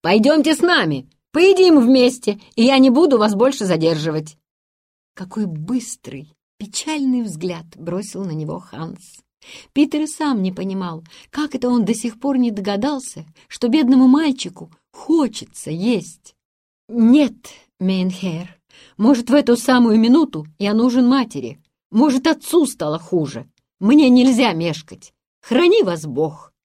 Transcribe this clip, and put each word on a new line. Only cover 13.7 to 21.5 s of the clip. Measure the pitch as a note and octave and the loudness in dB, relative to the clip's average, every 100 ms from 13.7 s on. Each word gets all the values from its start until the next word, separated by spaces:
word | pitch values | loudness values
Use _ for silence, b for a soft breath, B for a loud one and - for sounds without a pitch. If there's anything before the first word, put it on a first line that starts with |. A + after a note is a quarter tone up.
| D4 B3 C4 B3+ | 0 4 4 6
мальчику | C#4 D#4 C4+ F3 - D#3+ _ _ | 4 2 -4 -10 -14 -20 _ _
хочется | - - D#4+ C4 - - - - | -16 -2 0 0 -6 -18 -16 -12
есть. | D#3+ G#3+ G#3+ - - _ _ _ _ _ _ _ | -4 -2 -2 -6 -20 _ _ _ _ _ _ _
«Нет, | A#3 A3+ C#4+ C#4 - - - _ _ | 0 4 4 2 -4 -20 -20 _ _
Мейнхейр, | F#3 F#3+ F#3 F#3 F#3+ E3 F3+ _ _ b b b | -4 -2 -4 -6 -10 -10 -14 _ _ b b b
может, | A3 B3 A#3+ | 2 2 2
в | |
эту | C#4+ C#4+ A#3+ | 2 2 0
самую | - B3+ A#3 A3 | 2 2 4 4
минуту | A3+ C#4+ D4+ D#3 D3+ _ | 4 4 2 -4 -14 _
я | G3+ | -4
нужен | A3 B3 A#3+ A#3+ | 0 0 2 2
матери, | C4+ A3 C#3+ A#2 | 0 -2 -8 -12